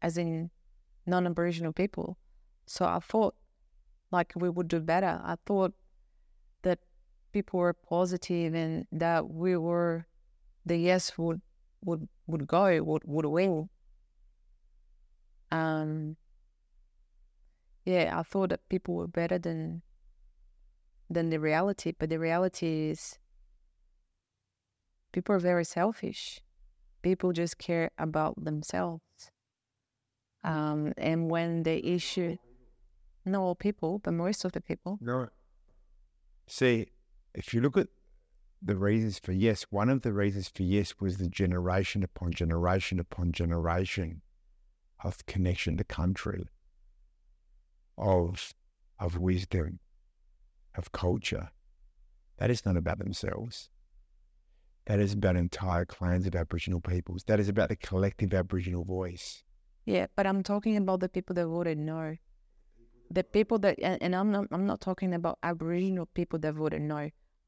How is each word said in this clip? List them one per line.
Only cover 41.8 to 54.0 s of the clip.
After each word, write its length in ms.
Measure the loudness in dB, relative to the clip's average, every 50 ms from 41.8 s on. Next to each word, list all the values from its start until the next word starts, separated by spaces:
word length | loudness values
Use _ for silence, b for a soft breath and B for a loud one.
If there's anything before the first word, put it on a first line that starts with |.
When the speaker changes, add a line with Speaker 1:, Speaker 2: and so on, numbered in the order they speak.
| 0 0 -2 -2 -2
Speaker 2:
upon 300 | -2 -4 -4 -4 -4 -2
generation 640 | 0 0 0 2 2 2 2 2 2 0 0 -2 -2
upon 320 | -2 -4 -4 -2 -2 -2
generation 920 | 0 0 0 0 0 0 0 0 0 0 0 -2 -2 -4 -4 -6 -8 -10 -16 _ _ _ _ _ _ _ _ _ _ _ _ _ _ -8 -8
of 200 | -8 -8 -6 -12
connection 500 | -6 -2 0 0 0 0 0 -2 -2 -2
to 80 | -2 -4
country, 640 | -4 -2 -2 0 0 0 0 -2 -4 -4 -6 -8 -10 -14 _ _ _ _ _ -20 -20 _ _ _ _ _ _ _ _ _ _ _ _ _ -20 _ _ _ _ _ _ _ -2
of, 540 | 2 4 4 4 4 2 -2 -6 -10 -12 -14 _ _ _ _ _ _ _ _ -6
of 200 | -4 -4 -2 0
wisdom, 600 | 2 2 2 2 0 0 -2 -2 -2 -2 -6 -10 -14 _ _ _ _ _ _ _ _ _ _ _ _ _ _ _ _ _ -10
of 140 | -10 -10 -8 -6
culture. 560 | -2 0 0 0 0 -2 -4 -6 -6 -6 -10 -14 _ _ _ _ _ -20 -20 _ _ -20 -20 _ _ _ _ _ -2
That 120 | 0 2
is 140 | 2 2 2
not 120 | 2 2
about 220 | 2 2 0 -2 -2
themselves. 720 | -4 -6 -6 -6 -6 -6 -6 -6 -8 -10 -12 -14 -16 -20 _ -20 -20 _ _ -20